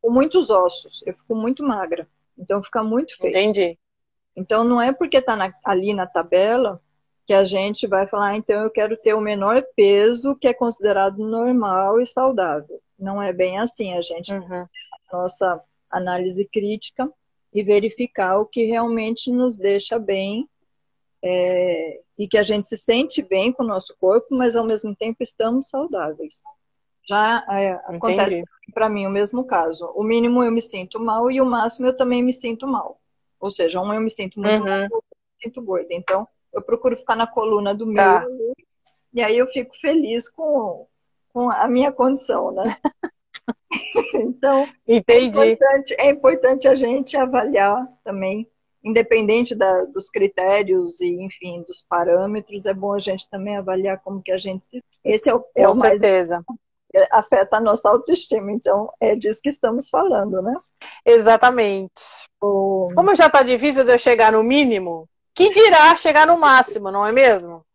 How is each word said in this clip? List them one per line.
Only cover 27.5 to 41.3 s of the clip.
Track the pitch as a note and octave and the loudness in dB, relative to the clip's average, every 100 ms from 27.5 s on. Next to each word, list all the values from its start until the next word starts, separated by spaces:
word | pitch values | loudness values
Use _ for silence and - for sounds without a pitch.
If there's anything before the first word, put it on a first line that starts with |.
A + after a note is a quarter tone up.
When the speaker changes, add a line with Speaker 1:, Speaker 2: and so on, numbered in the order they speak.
| G3 G3 F3+ | -4 -2 -4
Speaker 1:
acontece | - E3+ - F#3+ G3 | -10 -6 -2 0 0
Speaker 2:
Entendi. | F3 F3 _ - | -2 -8 _ -12
Speaker 1:
pra | - A3 | -4 -2
mim | G#3 | -2
o | G3 | -4
mesmo | G3+ G3+ B3 | -2 -2 -4
caso. | B3+ F#3+ E3 E3 E3+ | -2 -2 -2 -6 -10
O | - | -6
mínimo | G#3+ A#3 A#3+ B3 | -2 0 2 2
eu | A#3+ | 0
me | A3+ | -2
sinto | A3+ G3 F#3 A3+ | -6 -14 -12 -8
mal | A3+ A3 B3 | -4 -2 -2
e | C4 | 0
o | |
máximo | B3+ A#3+ A3+ - B3+ | 0 0 -2 -2 -4
eu | |
também | B3+ B3+ B3 | -2 -2 0
me | B3 | -2
sinto | B3 A#3+ A3+ C4+ | -4 -10 -10 -6
mal. | A#3 D#3+ - _ _ _ _ | -6 -8 -16 _ _ _ _
Ou | G3 | -10
seja, | G3 E3+ F3+ | -4 -2 -2
um | G3 | -4
eu | G#3+ | -4
me | A3 | -6
sinto | A3+ F#3+ G#3 | -8 -12 -6
muito | G#3 G#3+ | -2 0
Speaker 2:
Uhum. | G3 | 0
Speaker 1:
mal, | G3 G3+ | -4 -4
outro | A4+ _ | -8 _
eu | _ _ _ | _ _ _
me | |
sinto | A#3 B3 | -16 -12
gorda. | A3 F3+ - | -6 -6 -6
Então, | F3 F3+ F#3+ A3+ _ _ | -10 -4 -4 -4 _ _
eu | G#3 | -12
procuro | - A3+ B3+ A#3 | -6 -2 -2 -4
ficar | - | -4
na | A3 A3+ | -4 -2
coluna | - A3 G#3 G3+ | -2 0 0 -2
do | G#3 A3+ | -4 -2
Speaker 2:
Tá. | G3+ F#3+ F3+ | 2 4 4
Speaker 1:
meio | E3 | 0
ali, | C4 A4+ C4 _ _ _ _ _ | -8 -8 -8 _ _ _ _ _
e | A#3+ | -4
aí | G#3+ A#3 | 0 0
eu | B3+ | 0
fico | C4+ B3 _ | -4 -10 _
feliz | D4+ D#4+ B3 A#3 - | -2 0 -2 -6 -8
com, | - D#4 C#4+ G#3 E3+ - _ _ _ _ | -8 -2 -2 -4 -10 -16 _ _ _ _